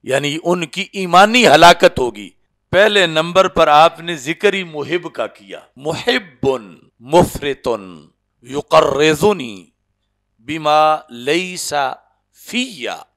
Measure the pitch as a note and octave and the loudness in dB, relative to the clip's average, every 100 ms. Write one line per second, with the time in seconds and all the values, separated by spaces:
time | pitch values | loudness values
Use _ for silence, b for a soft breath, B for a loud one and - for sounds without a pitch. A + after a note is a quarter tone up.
0 | A2+ C3+ C#3+ D3+ E3+ F3+ E3 - F#3+ G3+ | -4 -4 -4 -6 -4 -4 -4 -10 -10 -8
1 | F#3 F3 G#3 B3 G3+ D3+ E3+ F3 F#3 - | 2 4 6 4 4 8 6 6 2 2
2 | B2 G#2 G2 _ _ _ _ F3 G#3+ G#3 | -6 -8 -20 _ _ _ _ 0 2 2
3 | F3 D#3 E3 F3 F#3 F#3 D#3+ D3 E3 E3 | 0 -2 0 0 0 2 4 6 4 2
4 | E3 E3 B2+ D#3+ G#3 F#3+ F3 D3+ C#3 F3 | -12 -10 -8 -2 -2 -2 -8 -12 -8 -8
5 | E3 D3 A2 - G2+ E2 _ - C#3+ D3 | -8 -10 -10 -10 -20 -20 _ -14 -10 -6
6 | - B3+ F#3 C3 C3+ C3 G2+ D#2+ _ _ | -4 -4 -6 _ -4 -4 -10 -20 _ _
7 | A#2+ D#3+ - - C#3+ C3 C3 A2+ F#2+ E2 | 0 0 2 -4 -8 -8 -6 -6 -8 -20
8 | D2+ _ _ _ A#2+ C#3 - D#3+ D3 C#3 | _ _ _ _ -12 -12 2 2 2 0
9 | D#3 D3+ G3+ G3 B2 G2 E2+ _ _ _ | 0 2 0 -2 -8 -14 -20 _ _ _
10 | _ _ _ _ A#2 D#3 D3+ D3+ D#3 D#3 | _ _ _ _ -14 -6 0 2 2 0
11 | - A#2+ B2 E3 F#3 F3+ - D3 C3 - | -6 -12 -4 -4 -4 -12 -8 -6 -6 -8
12 | _ _ _ _ - A#3 B3+ F3 A2 D#2+ | _ _ _ _ -10 -8 -8 -8 -10 -10
13 | - | -16